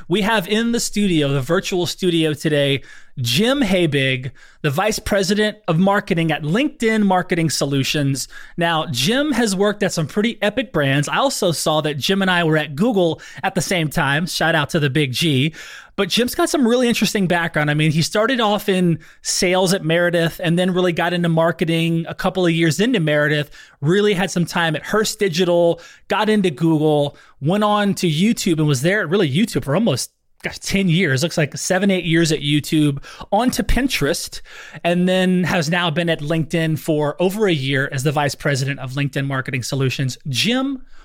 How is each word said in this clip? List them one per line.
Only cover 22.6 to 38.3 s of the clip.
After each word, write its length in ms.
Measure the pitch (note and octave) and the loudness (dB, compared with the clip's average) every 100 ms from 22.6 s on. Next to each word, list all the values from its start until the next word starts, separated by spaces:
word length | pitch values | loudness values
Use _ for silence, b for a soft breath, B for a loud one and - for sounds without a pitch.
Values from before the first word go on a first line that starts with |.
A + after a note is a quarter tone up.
| E3 E3 | 0 2
into 200 | A3+ A3+ | 0 0
Meredith, 500 | D#3 D3 D3 D3 C#3 B B B | 2 2 2 0 -4 B B B
really 320 | C#3+ G3+ G#3 | 0 2 2
had 160 | F3+ F#3+ | 0 -2
some 160 | - E3 | -2 -2
time 280 | F3+ E3 | 0 -2
at 120 | D#3 - | -2 -2
Hearst 320 | G#3 G#3 - | -2 -2 -2
Digital, 600 | G3 D#3 F3 F3 E3+ E3 B B - | -2 0 2 4 2 0 B B -4
got 220 | G3 G#3+ | -2 2
into 200 | G#3+ F#3 | 2 0
Google, 680 | C#3 E3 D#3 D#3 D3 C#3+ B B B | 0 0 2 2 2 0 B B B
went 240 | C#3 G#3 | -2 0
on 300 | G#3+ G#3 G3+ F#3 | 2 2 2 0
to 120 | F3+ | 0
YouTube 500 | D3+ G#3 - F#3+ D#3 | 2 2 2 0 2
and 80 | D3+ | 2
was 140 | C3 | 2
there 200 | E3 G#3+ | 2 0
at 100 | E3 | 0
really 200 | G3+ D#3 | 0 2
YouTube 340 | C#3+ A#3 D3 | 0 0 -2
for 100 | - | 0
almost, 360 | D#3+ A3+ B2+ - _ _ _ | 0 0 0 -6 _ _ _
gosh, 160 | - - | -12 -10
ten 280 | - G3 F#3+ | -4 0 2
years. 340 | E3 E3+ C3 | 2 2 0
Looks 140 | D#3+ - | 0 0
like 180 | D3+ C#3 | -2 -4
seven, 320 | - F#3 G3+ | -2 0 2
eight 160 | F#3 E3 | 0 2
years 260 | E3 D#3+ | 2 2
at 80 | D3 | 0
YouTube, 640 | C#3+ D3 - D#3 D3 C#3 B B B | 0 0 0 2 2 0 B B B
onto 320 | G3+ B3 B3 | 0 2 0
Pinterest, 800 | - B3 C4+ - C#3+ E3+ - - B B B D#3 | 2 2 2 0 -2 -2 -6 -14 B B B -4
and 240 | E3+ F3+ F3+ | 0 2 2
then 380 | F#3 F#3 F3+ | 2 2 2
has 240 | D#3 F#3 D3+ | 0 0 0
now 220 | F3+ F3 | -2 0
been 180 | D3+ E3+ | -2 -2
at 120 | D#3+ | -2
LinkedIn 580 | D3 E3 D#3 E3+ D#3+ D#3 | -2 -2 0 0 0 -2
for 420 | - D3+ D3 - | 0 0 0 0
over 260 | F#3 G#3 G#3 | -2 2 0
a 60 | |
year 380 | D#3 C3+ C#3 C#3 | 0 0 -2 -2
as 120 | C3+ | -2
the 80 | D3 | 0
Vice 220 | D3 C#3+ | 0 -2